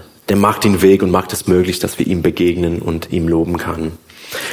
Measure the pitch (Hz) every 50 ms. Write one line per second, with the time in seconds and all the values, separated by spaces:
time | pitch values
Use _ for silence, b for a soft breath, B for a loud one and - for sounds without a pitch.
0 | - - _ _ _ - 98 101 98 104 107 - - 107 98 87 92 95 98 95
1 | 104 90 90 92 92 - - - - - 90 90 90 90 90 - - 85 - -
2 | - - 95 87 80 90 80 - 87 87 85 90 87 82 85 82 - 82 82 82
3 | - - - 87 82 82 82 82 82 87 87 82 - - 82 82 80 80 80 -
4 | _ B B B B B B B B B